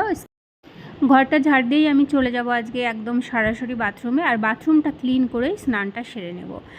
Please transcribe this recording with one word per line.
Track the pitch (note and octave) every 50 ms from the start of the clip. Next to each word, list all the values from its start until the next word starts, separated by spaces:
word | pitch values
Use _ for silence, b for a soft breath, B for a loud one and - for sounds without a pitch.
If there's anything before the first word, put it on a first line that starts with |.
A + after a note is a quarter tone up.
| G#4+ G#4+ F4 - - - _ _ _ _ _ _ B B B B B B B B C#4+
ঘরটা | B3+ C#4 C4+ C4 C4 D4+ D4+
ঝাড় | C4+ D4+ C#4+ C4 B3
দিয়েই | A#3+ C#4+ D4+ D#4 D4+
আমি | C#4+ C#4 C#4+
চলে | C4+ D4 C#4 B3+ A#3+ A#3+
যাব | B3 A#3+ A#3+
আজকে | A#3+ A#3+ A3+ A#3 A#3 B3
একদম | B3 A#3 A3+ A3 G#3+ A#3 A#3+ B3
সরাসরি | A#3+ - - A#3 G#3+ A3 A3+ A3+ B3+ A3+ B3+
বাথরুমে, | A3+ A3+ G3+ G3+ - - A#3+ B3+ D4 F4
আর | D4 A#3+
বাথরুমটা | A3 A3 A3 A3 C4 - D#4 D#4 D4+ D4 D4
ক্লিন | C#4+ - - B3+ B3+ C4 B3+
করেই | A#3 - A#3 B3 D#4 G4+
স্নানটা | G#4 - C#4 A3+ G3+ G3 G3+ G3+ A#3 A#3+
সেরে | - - A#3 F3+ F3 F3+
নেব। | F3+ - F#3 G3 - - B B